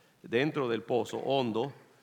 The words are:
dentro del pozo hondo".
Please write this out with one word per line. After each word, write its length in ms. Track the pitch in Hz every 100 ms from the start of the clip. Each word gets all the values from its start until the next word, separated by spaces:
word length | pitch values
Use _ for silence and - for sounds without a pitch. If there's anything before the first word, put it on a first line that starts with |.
| _ _
dentro 440 | - 117 151 147 127
del 160 | 113
pozo 360 | - 123 104 113
hondo". 560 | 127 139 123 107 139 - - _